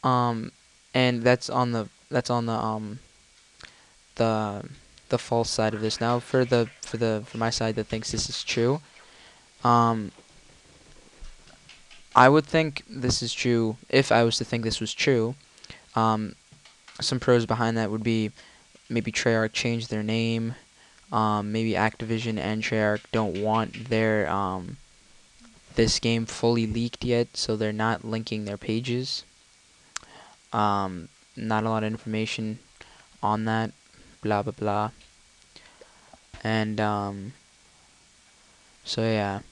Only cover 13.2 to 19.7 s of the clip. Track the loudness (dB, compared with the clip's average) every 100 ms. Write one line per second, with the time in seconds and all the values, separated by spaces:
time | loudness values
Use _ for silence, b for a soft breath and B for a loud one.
13.2 | -4 -2 2 2 2 -2 0 0 4 4
14.2 | 4 0 -4 -2 -2 -4 -6 -2 2 2
15.2 | 2 -4 B B B B B 2 4 2
16.2 | -2 -10 _ -20 -20 -20 -20 -8 -4 -2
17.2 | 4 4 4 0 0 0 -2 -2 0 0
18.2 | -2 B B B B _ _ -4 -2 -2
19.2 | 0 2 0 -2 -2